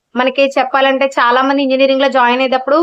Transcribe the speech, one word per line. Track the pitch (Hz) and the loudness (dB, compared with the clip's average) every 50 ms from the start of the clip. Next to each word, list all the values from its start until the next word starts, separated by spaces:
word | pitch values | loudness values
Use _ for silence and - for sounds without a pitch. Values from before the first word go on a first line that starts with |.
| _ _ _ | _ _ _
మనకి | 240 254 262 262 277 277 269 269 277 | -4 -2 -2 0 0 -2 0 0 -2
చెప్పాలంటే | 254 262 - 269 269 269 269 262 277 | -2 -2 0 0 0 2 0 0 -2
చాలా | 269 - 311 262 240 240 254 269 | -2 0 0 0 2 2 2 0
మంది | 277 277 277 277 | 0 0 0 0
ఇంజనీరింగ్ | 262 262 262 269 269 269 269 277 | -2 0 0 2 2 2 0 0
లో | 269 | 0
జాయిన్ | 226 262 240 240 247 262 262 | 0 0 0 0 0 0 0
అయ్యేటప్పుడు | 254 254 254 262 - 285 320 | -2 -2 -2 -2 0 0 0